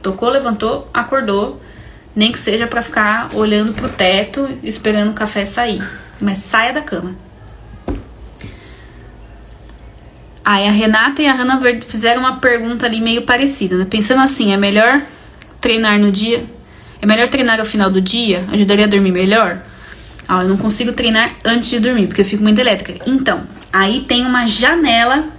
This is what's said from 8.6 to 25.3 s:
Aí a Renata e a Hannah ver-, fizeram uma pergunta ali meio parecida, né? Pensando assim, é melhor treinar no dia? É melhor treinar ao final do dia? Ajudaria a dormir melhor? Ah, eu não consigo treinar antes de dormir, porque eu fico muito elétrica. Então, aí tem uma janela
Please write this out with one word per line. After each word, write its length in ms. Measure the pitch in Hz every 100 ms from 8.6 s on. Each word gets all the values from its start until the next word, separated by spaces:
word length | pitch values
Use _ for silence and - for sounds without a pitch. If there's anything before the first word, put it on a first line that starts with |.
| - - - - - - - - - - - - - - - - - -
Aí 220 | - 196 202
a 40 |
Renata 500 | 208 220 220 247 277
e 60 | 277
a 40 |
Hannah 280 | 254 254 262
ver-, 200 | 254 226
fizeram 340 | - 220 233 240
uma 200 | 254 254
pergunta 480 | 254 233 226 240 240
ali 140 | 220
meio 220 | 226 233
parecida, 540 | 233 247 277 - 190 185
né? 100 | 190
Pensando 320 | 220 208 262
assim, 320 | 269 269 214
é 40 | 196
melhor 440 | 202 208 233 277 277 - - - - -
treinar 360 | 233 220 220 208
no 140 | 202
dia? 340 | 196 220 233 233 - - - - -
É 60 | 208
melhor 220 | 220 247
treinar 320 | 269 247 220
ao 40 |
final 240 | 214 208 190
do 120 | 190
dia? 440 | 190 233 233 180 185
Ajudaria 360 | 208 196 202 208
a 20 |
dormir 240 | 202 196
melhor? 500 | 180 190 220 202 - - - - - - - -
Ah, 160 | 180
eu 60 | 185
não 80 | 196
consigo 360 | 214 208 240
treinar 440 | 247 233 220 233 -
antes 260 | 226 233 233
de 80 | 240
dormir, 300 | 226 247 175
porque 140 | -
eu 20 |
fico 180 | 196 208
muito 180 | 208 214
elétrica. 400 | 254 190 - - -
Então, 380 | 262 233 180 - - -
aí 280 | 190 196 240
tem 260 | - 240 254
uma 180 | 247
janela 840 | 233 208 254 339 294 233 240 277 311